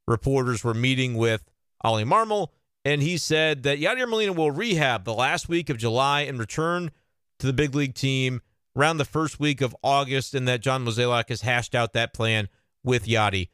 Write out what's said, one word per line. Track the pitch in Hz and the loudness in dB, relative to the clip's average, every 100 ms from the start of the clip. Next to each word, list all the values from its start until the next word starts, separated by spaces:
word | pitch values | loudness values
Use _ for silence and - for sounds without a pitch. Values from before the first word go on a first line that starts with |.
| - | -4
reporters | 117 - 135 127 117 | -2 2 2 2 0
were | 120 | -2
meeting | 113 127 131 127 113 | 0 2 2 0 0
with | 113 110 - _ _ _ | 0 0 -4 _ _ _
Ollie | 113 110 110 | 0 0 2
Marmol, | 196 226 208 175 - _ _ - | 2 2 0 -2 -8 _ _ -2
and | 147 | 0
he | 143 175 | 0 -2
said | - 156 156 151 | 0 2 2 0
that | 127 143 | 0 0
Yadier | 165 254 247 | 0 0 0
Molina | 226 214 | 0 0
will | 175 156 | 2 0
rehab | 143 220 170 143 117 | 0 0 0 2 0
the | 98 | -2
last | 110 131 170 - | 0 0 0 -2
week | 170 160 | -4 -2
of | 123 | -2
July | 117 117 135 143 | 0 2 2 2
and | 147 131 | -2 -4
return | 110 - 160 175 175 - _ _ _ _ | -6 -4 -2 -2 -4 -10 _ _ _ _
to | 131 | -2
the | |
big | 131 147 139 | 0 0 0
league | 143 123 | -4 -2
team | 135 135 131 127 - _ _ - | -2 0 -2 -4 -10 _ _ 0
around | 147 165 | 0 2
the | 135 | -2
first | 151 156 - | -2 -4 -2
week | 147 139 | -2 0
of | 131 - | -2 -2
August, | 123 139 139 135 123 | 0 0 0 -2 -4
and | 139 123 | -2 0
that | 123 | 0
John | 131 131 120 | 0 -2 -2
Mozeliak | 110 123 120 117 | 0 2 0 -2
has | 117 | -4
hashed | 123 123 117 123 | -2 -2 0 -2
out | 117 | 0
that | 120 113 | 0 -2
plan | - 113 110 101 - _ _ | -2 0 0 -2 -10 _ _
with | 123 123 110 | 0 0 2
Yadi. | 113 107 95 87 | 2 2 0 -4